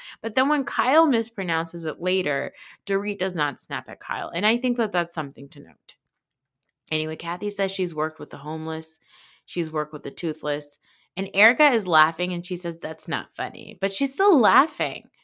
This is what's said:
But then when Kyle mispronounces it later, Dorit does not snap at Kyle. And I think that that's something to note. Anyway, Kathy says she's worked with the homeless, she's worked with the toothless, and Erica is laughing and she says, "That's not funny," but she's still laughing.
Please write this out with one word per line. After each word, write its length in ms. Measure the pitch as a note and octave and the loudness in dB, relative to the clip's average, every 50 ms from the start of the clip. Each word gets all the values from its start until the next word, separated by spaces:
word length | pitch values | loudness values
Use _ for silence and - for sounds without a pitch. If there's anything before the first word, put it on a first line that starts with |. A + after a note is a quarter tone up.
| - - - - | -16 -18 -14 -10
But 140 | - A3+ G#3 | -8 -2 0
then 160 | C4 C4+ C#4+ | 2 2 2
when 140 | D4+ C#4+ C4+ | 2 0 0
Kyle 420 | - - - A3 B3 C#4+ D#4+ E4 | -2 -2 -2 2 4 6 6 6
mispronounces 800 | D4 B3 A3+ A3 - - G#3 F#3 F3 E3 D#3+ E3+ E3+ - E3+ E3 | 6 4 2 0 -2 -4 -6 -4 -2 0 -2 -2 -4 -6 -6 -6
it 120 | D#3 - - | -6 -6 -4
later, 540 | E3+ F#3 F#3 F#3+ E3+ D3+ C#3 C#3 C3 - - - - - - _ - | -2 0 0 0 0 0 0 -2 -2 -6 -8 -14 -20 -20 -20 _ -6
Dorit 340 | - G3 G3 G3+ G#3 G3 - | -2 -2 -2 0 -2 -4 -2
does 160 | F#3 F#3+ E3+ | -4 -2 -2
not 240 | E3 D3 C#3+ - - | -2 -2 -2 -2 -8
snap 300 | - - C#3+ C3 - - | -10 -8 -8 -8 -8 -10
at 120 | - - | -16 -12
Kyle. 280 | - - - - - - - | -8 -6 -6 -4 -6 -6 -4
And 100 | F3 G3+ | 0 2
I 140 | A3 A#3 A#3+ | 2 2 2
think 180 | A#3+ B3 A#3+ | 2 0 0
that 160 | B3 A3+ F3+ | 0 0 0
that's 220 | F#3 F3 E3+ E3+ - | 0 0 -2 -2 -4
something 340 | E3 C#3+ C#3 - - C#3 C#3+ | -6 -6 -8 -8 -14 -16 -16
to 120 | - D3 | -16 -18
note. 340 | - E2 - _ _ - - _ _ _ _ _ _ _ _ _ _ _ _ _ _ _ _ _ _ - | -20 -20 -20 _ _ -20 -20 _ _ _ _ _ _ _ _ _ _ _ _ _ _ _ _ _ _ -6
Anyway, 260 | D#3+ D#3 D#3 D#3 D#3+ | -4 -4 -2 -4 -6
Kathy 340 | D#3+ F3 E3+ F3 F3+ G3+ G#3 | -6 -6 -8 -6 -4 -6 -6
says 200 | G3+ - G3 F#3+ | -2 -2 -2 -2
she's 220 | F#3+ - F#3 E3 D#3 | 0 -2 -4 -2 -2
worked 260 | D3+ D#3 D#3 D#3 - | -2 -2 -2 -4 -8
with 80 | D3 - | -14 -12
the 80 | D3 | -12
homeless, 640 | C#3+ C#3+ D3+ D#3+ D#3+ D#3 D#3+ D#3+ D#3+ D#3+ - - - _ _ _ - - _ _ _ _ | -12 -8 -8 -6 -6 -6 -6 -6 -6 -8 -12 -16 -20 _ _ _ -20 -20 _ _ _ _
she's 260 | - - F3+ E3 D#3 | -8 -4 -4 -4 -2
worked 220 | D#3 D3+ D3+ D3+ D#3 | -2 -4 -4 -4 -6
with 80 | D3 | -10
the 80 | - C#3 | -10 -10
toothless, 680 | C#3 - F3 D#3+ D#3 D#3 - D3 C#3+ D3+ D3 - - - _ _ _ _ _ _ - | -8 -6 -4 -4 -4 -4 -4 -4 -4 -4 -6 -10 -16 -18 _ _ _ _ _ _ -8
and 140 | F#3 G3 - | -8 -6 -2
Erica 380 | - F#3+ G#3 A#3 B3+ C4 D4+ C#4+ | 2 6 6 6 6 6 6 6
is 180 | B3 A3 F#3 F3+ | 6 4 2 4
laughing 460 | E3 D#3 D#3 E3 E3 - F3+ F3+ F3+ | 6 6 6 6 2 -2 -4 -2 -2
and 100 | F3 F3 | -4 -4
she 120 | - F3+ | -4 -6
says, 200 | E3 - E3+ E3 E3 | -4 -4 -6 -6 -6
"That's 260 | - D#3 D#3 - - E3+ | -8 -8 -8 -8 -6 -4
not 260 | C#3+ G#2+ - - _ | -4 -4 -6 -8 _
funny," 440 | - B2+ A2+ - G#1 G#1+ G1+ - - | -8 -8 -8 -8 -12 -16 -14 -8 -4
but 140 | G3 G3+ - | -4 -2 0
she's 180 | - C#4 C4+ | 0 -2 0
still 260 | - - G4 G#4 E4+ C4 | 0 2 4 6 6 6
laughing. 720 | A3 F#3+ G3+ B3+ D4+ D#4+ - - D#3+ C#3 - - - _ _ _ | 6 6 6 6 6 4 2 -4 -4 -4 -6 -8 -16 _ _ _